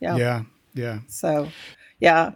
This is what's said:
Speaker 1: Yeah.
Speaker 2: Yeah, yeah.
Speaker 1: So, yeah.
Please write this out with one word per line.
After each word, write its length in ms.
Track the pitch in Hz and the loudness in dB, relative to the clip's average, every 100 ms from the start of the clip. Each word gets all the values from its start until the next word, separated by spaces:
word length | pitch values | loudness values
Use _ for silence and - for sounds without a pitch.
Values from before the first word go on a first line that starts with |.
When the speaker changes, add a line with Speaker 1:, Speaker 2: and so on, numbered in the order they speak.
Speaker 1:
Yeah. 160 | 170 120 | -4 0
Speaker 2:
Yeah, 260 | 120 120 113 _ _ | 0 -2 -6 _ _
yeah. 260 | 131 120 107 120 | -8 -6 -8 -10
Speaker 1:
So, 420 | - 160 151 147 - - - - - | -6 -2 -2 -4 -10 -20 -20 -20 2
yeah. 300 | - 165 165 | 4 6 2